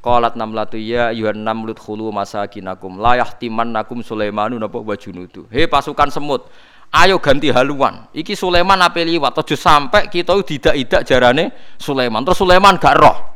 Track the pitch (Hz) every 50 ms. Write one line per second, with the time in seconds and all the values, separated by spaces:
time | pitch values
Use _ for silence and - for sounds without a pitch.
0 | - 123 120 120 117 117 - 117 113 110 110 110 107 - - 110 110 110 117 120
1 | 120 117 113 113 107 107 104 107 107 110 110 110 110 113 110 - - - 107 104
2 | 110 110 107 101 101 98 - 104 101 101 - 101 95 95 95 92 95 95 92 92
3 | 107 117 123 123 117 113 - - 123 117 113 113 117 117 113 110 107 - 123 120
4 | 110 - 117 107 107 104 104 107 104 113 123 117 110 101 - 120 110 107 104 101
5 | - 104 92 90 90 90 - 95 - - 107 131 - 165 - 139 139 156 143 -
6 | 147 143 - 156 147 147 139 123 - - - - - _ _ - - - - 156
7 | 170 185 190 170 - 147 131 139 - 147 110 123 131 139 147 135 135 117 - -
8 | - - - 147 160 - 202 - - 180 175 175 180 190 196 190 180 170 - 170
9 | 170 165 170 165 143 123 - - - - 151 135 - 175 151 147 143 - - 208
10 | 196 - - 175 170 - 180 202 190 - 151 131 - 160 151 143 131 - - 180
11 | - - 147 127 127 120 127 147 175 254 - - - - - - - - 143 131
12 | 127 120 113 110 135 180 180 - 202 185 180 185 196 196 190 - - 143 147 156
13 | 151 - - - - - -